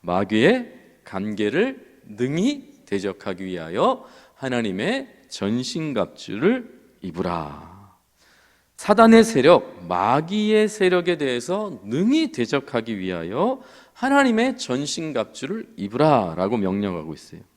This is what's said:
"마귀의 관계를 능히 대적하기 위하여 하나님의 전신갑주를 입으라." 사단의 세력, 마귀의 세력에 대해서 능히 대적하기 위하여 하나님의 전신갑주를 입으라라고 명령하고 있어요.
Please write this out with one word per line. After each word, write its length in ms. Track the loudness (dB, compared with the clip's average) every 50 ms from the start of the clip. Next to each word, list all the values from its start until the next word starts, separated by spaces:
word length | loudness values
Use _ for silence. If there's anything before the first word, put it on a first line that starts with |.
| -4
"마귀의 680 | -2 -2 0 0 0 2 4 4 4 4 2 -2 -8 -16 -20 -20 _ _ _ _
관계를 960 | -12 -8 -8 -6 -6 -4 -2 -2 0 0 0 0 -2 -4 -10 -18 _ _ _ _
능히 640 | -20 -6 -6 -4 -2 -2 -2 -2 -2 -2 -4 -12 -20 -20 _ _
대적하기 580 | -6 -6 -4 -4 -6 -8 -6 -8 -8 -8 -8 -8
위하여 600 | -8 -8 -8 -8 -6 -2 0 0 0 0 -2 -8 -20 -20 -20 -20 _ _
하나님의 760 | _ -6 -4 -2 -2 -2 -2 -4 -4 -4 -4 -4 -4 -6 -12 -18 _ _ _
전신갑주를 1500 | -10 -6 -4 -4 -2 -4 -4 -6 -8 -8 -6 -4 -4 -4 -4 -4 -6 -18 -14 -10 -6 0 0 0 0 0 -4 -12 -20 -20 _ _ _ _
입으라." 920 | -14 -12 -8 -6 -4 -4 -4 -4 -6 -8 -12 -16 -18 -20 -20 -20 -20 -20 _ _ _ _ _ _ _ _ _ _ _ _ _ _ _ _ _
사단의 460 | -12 0 2 6 6 8 10 10 8
세력, 600 | 8 6 4 4 8 8 8 6 6 -2 -16 -16 -6
마귀의 800 | -4 0 0 2 2 2 2 0 -2 -4 -2 0 2 4 2 2
세력에 520 | 2 0 0 2 2 4 2 2 0 -2 -2
대해서 600 | -2 -2 -2 -2 -2 -4 -4 -4 -4 -8 -10 -12 -8
능히 480 | -6 -2 0 2 2 2 2 0 -2
대적하기 680 | -2 -4 -2 0 0 -2 -2 -2 -4 -4 -4 -4 -8 -6
위하여 640 | -4 -6 -6 -6 -6 -6 -2 0 0 0 -2 -4 -10 -20 -20 -20 -20 _
하나님의 680 | _ -6 -2 2 2 4 4 4 2 2 0 0 -2 -6
전신갑주를 1160 | -6 -4 -4 -4 -4 -6 -6 -8 -8 -4 -4 -4 -4 -4 -8 -12 -8 -8 -8 -8 -10 -14 -12
입으라라고 800 | -10 -10 -6 0 2 4 4 4 4 2 0 -2 -2 -2 0 0
명령하고 580 | 0 0 0 0 -2 -2 -4 -4 -6 -8 -10 -12
있어요. 280 | -14 -16 -20 -20 -20 -20 _ _